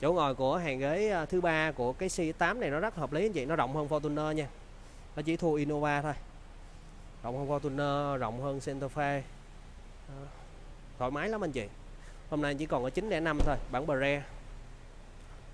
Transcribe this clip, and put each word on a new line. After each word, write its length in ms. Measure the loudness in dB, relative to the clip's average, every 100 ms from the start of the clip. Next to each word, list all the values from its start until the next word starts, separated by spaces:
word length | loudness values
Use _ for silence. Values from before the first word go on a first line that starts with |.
Chỗ 120 | 4
ngồi 220 | 6 4 4
của 220 | 4 4
hàng 220 | 2 2
ghế, 300 | 2 4 4
à, 160 | 2 2
thứ 160 | 4
ba 300 | 4 4 4
của 220 | 2 0
cái 160 | 0 -2
C 280 | 0 0 4
tám 220 | 2 4
này 100 | 2
nó 100 | 2
rất 160 | 0 0
hợp 180 | 0
lý 120 | 2 2
anh 80 |
chị, 120 | 2 0
nó 100 | 2
rộng 200 | 2 2
hơn 120 | 0
Fortuner 440 | 0 2 0 0
nha. 160 | 0 -2 -6 -16 -16 -16 -16 -12 -4
Nó 60 |
chỉ 160 | 0 2
thua 160 | 4
Innova 480 | 4 2 2 2 2
thôi. 120 | 2 -2 -6 -14 -16 -16 -16 -16 -16 -16 -14 -8
Rộng 140 | -4 -2
hơn 120 | 0
Fortuner, 680 | 0 0 0 2 2 2 0
rộng 240 | 0 -2
hơn 180 | -2 -2
Santa 280 | -2 -4 -2
Fe. 340 | 0 2 2 -2 -10 -16 -16 -14 -14 -14 -14 -12
Đó. 180 | -12 -12 -12 -14 -14 -14 -14 -12 -2
Thoải 140 | 0
mái 180 | 0 0
lắm 140 | 0
anh 80 | 0
chị. 160 | -2 -4 -8 -14 -14 -14 -14 -4
Hôm 120 | 0
nay 140 | 0 0
chỉ 100 | 0
còn 180 | 2
có 60 | 2
chín 200 | 0 0
lẻ 100 | 2
năm 200 | 4 6 6
thôi, 120 | 4 0
bản 160 | -2 2
Bre. 360 | 2 4 2 -2 -12 -12 -14 -14 -14 -16 -16 -16 -16 -14 -14 -14